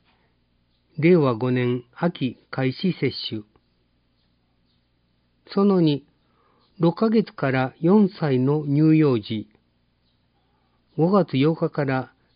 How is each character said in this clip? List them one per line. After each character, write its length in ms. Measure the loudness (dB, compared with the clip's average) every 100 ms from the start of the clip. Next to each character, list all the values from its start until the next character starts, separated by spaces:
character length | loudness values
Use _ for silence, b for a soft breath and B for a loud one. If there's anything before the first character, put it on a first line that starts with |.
| _ _ _ _ _ _ _ _ _ -2
令 180 | 2 4
和 200 | 4 0
五 160 | -2
年 340 | 0 0 -4 -8
秋 440 | -6 -6 -4 -8 -8 _
開 220 | -6 -4
始 180 | -2 -4 -2
接 140 | -4 -6 -10
種。 140 | -12 -12 _ _ _ _ _ _ _ _ _ _ _ _ _ _ _ _ _ _ _ -8
そ 100 | 0
の 160 | 2 2
二、 260 | 2 0 -6 _ _ _ _ _ _ -4
六 160 | -2
ヶ 160 | 0 0
月 220 | 0 -2
か 200 | -4 -2
ら 220 | -2 -4 -2
四 300 | 2 4 2
歳 280 | 0 -2 0
の 280 | 0 -2 -2
乳 320 | 2 4 4
幼 200 | 2 0
児。 280 | -4 -8 -10 _ _ _ _ _ _ _ _ _ _ _ _ _ _ -2
五 140 | 2
月 280 | 2 2 0
八 180 | 0 0
日 140 | -4
か 140 | -4 -4
ら 280 | -4 -6 _ _